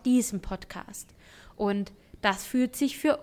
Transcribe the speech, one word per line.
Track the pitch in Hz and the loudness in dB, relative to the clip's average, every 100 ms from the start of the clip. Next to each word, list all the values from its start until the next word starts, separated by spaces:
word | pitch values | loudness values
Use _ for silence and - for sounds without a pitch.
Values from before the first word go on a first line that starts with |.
| 254 | 4
diesem | 247 226 202 | 4 4 -2
Podcast. | - 190 - - - 202 - - - - - - | -6 -8 -10 -14 -14 -16 -18 -20 -20 -20 -18 -4
Und | 208 202 196 - _ - | 0 0 -4 -10 _ -2
das | 208 196 - | 0 0 0
fühlt | 254 247 - | 0 0 2
sich | 277 - | -2 2
für | 311 - | 2 2